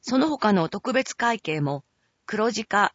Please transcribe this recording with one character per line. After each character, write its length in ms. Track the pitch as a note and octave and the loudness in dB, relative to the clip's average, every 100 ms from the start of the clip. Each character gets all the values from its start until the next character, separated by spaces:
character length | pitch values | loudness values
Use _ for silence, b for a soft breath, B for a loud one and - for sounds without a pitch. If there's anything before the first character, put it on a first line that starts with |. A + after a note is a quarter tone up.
そ 160 | - B3 | 0 0
の 100 | D4+ | 2
他 240 | D4 G#3+ | 2 2
の 160 | G3 D#3+ | 2 2
特 260 | G3+ - | -2 -2
別 200 | C4 B3+ | -2 -2
会 260 | - A#3+ A3+ | -2 -2 -2
計 220 | - D#3 | -4 -2
も 240 | C#3+ C#3+ - _ _ _ - | -2 -4 -10 _ _ _ -10
黒 240 | F#3 A3 | -2 -2
字 160 | G#3 A3+ | -2 -2
化 280 | G3+ G3+ | 0 0